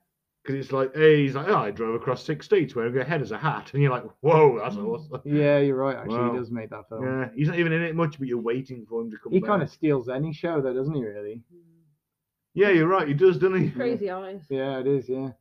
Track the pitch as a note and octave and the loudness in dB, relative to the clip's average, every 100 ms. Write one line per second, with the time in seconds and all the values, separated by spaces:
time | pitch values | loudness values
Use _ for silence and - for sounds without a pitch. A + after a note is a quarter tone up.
0 | _ _ _ _ - C3+ C3 C3+ C3 D3+ | _ _ _ _ -6 -6 -2 -2 0 6
1 | D#3 D3+ C#3 C3+ F3 F3+ G#2 G#2 A2+ A2+ | 6 8 4 0 0 0 0 -4 -4 -2
2 | - B2 - D3 - G3+ D3+ A#2 A#2 C3 | -4 -4 -6 -8 0 2 2 -2 -2 -2
3 | B2+ E3 A2 G#2 D#3 A2 - C#3 C#3+ B2 | -2 -4 -4 -4 -4 -6 -4 2 2 2
4 | A2 - C#3+ D#3 D3 A#2 A2+ G2+ G#2+ A#2 | -6 -2 4 8 8 6 -4 -6 -6 -6
5 | - B2+ D3 D3 C#3+ C#3+ C#3 C3 C3+ B2 | -8 -12 -2 2 4 4 4 2 -2 -4
6 | G#2 A#2 A#2+ B2 A#2 A#2 G#2+ G#2+ - A2+ | -6 -2 -2 -2 -6 -8 -10 -16 -14 -8
7 | C3 C3 A#2+ A#2 D3+ F3 E3 D#3+ E3+ D#3+ | -4 -4 -4 -2 -2 0 0 0 -2 -2
8 | D#3+ C3+ C3 A#2+ A2+ C3 C3+ B2 G#2+ A2+ | -2 -4 -6 -4 -2 -4 -6 -14 -10 -8
9 | A#2 G#2+ - F#3 F#3+ G3+ C#3+ - D#3 C3+ | -8 -12 -2 0 2 0 -2 -2 0 0
10 | A#2+ B2+ D#3+ D#3+ E3+ D#3 C3 B2+ C#3 D3+ | -2 -6 -6 -4 -4 -2 -2 -2 -4 -4
11 | A2 G#2 G#2 A2+ A#2 F3 E3+ E3 _ _ | -6 -10 -12 -14 -18 -20 _ _ _ _
12 | _ _ _ _ _ F3 G3+ F3 D#3+ F#3+ | _ _ _ _ _ 2 4 6 4 2
13 | D3+ C#3+ F#3 E3 F#3+ F#3 - B3 A#3+ A3+ | 0 4 4 4 2 2 0 -2 -4 -2
14 | G3+ F#3 F#3+ G3 - C3+ C3+ C3+ C3 C#3+ | -4 -8 -10 -14 -8 -4 -4 -4 -2 -2
15 | A#2 C3 C3+ - | -2 -6 -6 -12